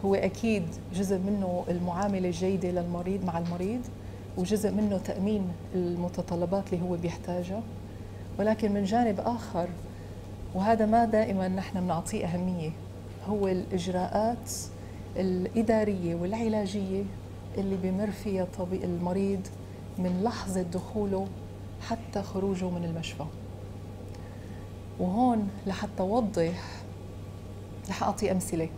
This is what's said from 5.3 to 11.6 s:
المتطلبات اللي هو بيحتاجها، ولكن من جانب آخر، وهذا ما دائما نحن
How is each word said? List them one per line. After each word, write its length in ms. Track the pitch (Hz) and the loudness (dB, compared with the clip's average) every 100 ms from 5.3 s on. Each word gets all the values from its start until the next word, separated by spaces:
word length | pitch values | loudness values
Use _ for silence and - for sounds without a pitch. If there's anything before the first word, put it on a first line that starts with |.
| 214 180 170 - 185 | 2 0 -4 -2 0
المتطلبات 1000 | 175 175 175 180 175 170 175 196 196 | 0 0 -2 -2 -2 0 2 0 0
اللي 160 | 180 180 | -2 0
هو 60 | 170 | 0
بيحتاجها، 680 | 170 170 - 180 175 202 - - - - - - - - | -2 -4 -4 -2 -2 -4 -6 -8 -10 -10 -10 -10 -8 0
ولكن 320 | 208 214 220 | 2 4 4
من 120 | 202 | 4
جانب 360 | 190 226 233 196 | 4 4 4 4
آخر، 500 | - 240 - 175 175 170 - - - - - - - 185 | 0 -2 -2 -2 -2 -4 -8 -10 -10 -10 -10 -10 -6 0
وهذا 300 | 202 226 214 | 4 6 8
ما 200 | 226 233 | 6 6
دائما 420 | 214 220 190 185 | 4 4 2 2
نحن 340 | 190 | 0